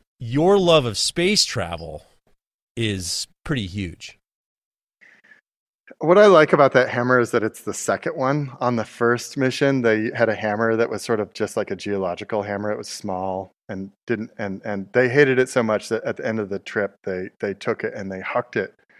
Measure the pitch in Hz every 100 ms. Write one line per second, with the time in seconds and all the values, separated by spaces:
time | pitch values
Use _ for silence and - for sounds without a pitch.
0 | _ - 117 131 175 202 175 160 120 101
1 | - - 180 214 - - 85 85 80 76
2 | _ _ _ _ _ _ _ - 110 98
3 | 85 - - _ - 139 95 101 90 -
4 | - - _ _ _ _ _ _ _ _
5 | _ _ _ _ _ _ _ _ - -
6 | 156 185 208 170 151 151 135 127 123 123
7 | 123 127 113 120 110 - - - - 95
8 | - 160 131 147 139 123 123 117 104 -
9 | 120 120 - 139 131 - 139 135 117 110
10 | 113 120 113 101 107 104 113 113 117 104
11 | - 110 101 - 104 113 101 95 104 101
12 | 92 87 104 107 101 101 104 107 104 -
13 | 101 92 95 95 95 _ - 98 98 _
14 | - 110 113 - 104 95 113 101 95 123
15 | 127 135 139 127 127 131 113 104 - 110
16 | - - - 110 101 98 - 110 101 _
17 | - 92 92 - 202 95 - 110 107 -
18 | 98 95 - 123 - 110 92 _ _ _